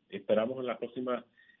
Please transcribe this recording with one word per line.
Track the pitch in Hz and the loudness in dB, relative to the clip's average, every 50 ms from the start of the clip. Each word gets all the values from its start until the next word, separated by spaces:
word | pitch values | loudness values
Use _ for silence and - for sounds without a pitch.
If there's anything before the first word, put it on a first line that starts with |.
| _ _ | _ _
esperamos | - 98 - - 107 107 110 123 131 131 | -12 -4 0 4 4 4 4 2 0 -2
en | 127 | -4
las | 123 110 - | -4 -4 -4
próximas, | 120 113 - 127 127 127 123 117 117 _ _ _ - - _ _ | -6 -6 -6 -4 -2 -2 -2 -2 -4 _ _ _ -20 -20 _ _